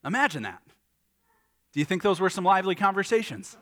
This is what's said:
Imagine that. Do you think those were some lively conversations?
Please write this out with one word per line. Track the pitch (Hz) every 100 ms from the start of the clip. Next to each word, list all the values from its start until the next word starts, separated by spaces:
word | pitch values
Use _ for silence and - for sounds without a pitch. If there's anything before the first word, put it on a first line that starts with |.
Imagine | - 226 285 151
that. | 104 85 _ _ _ _ _ _ _ _ _ _ _
Do | 143
you | 147
think | 185
those | 202 175
were | 185
some | 190
lively | 180 190 190
conversations? | 180 202 196 190 226 220 104 196 -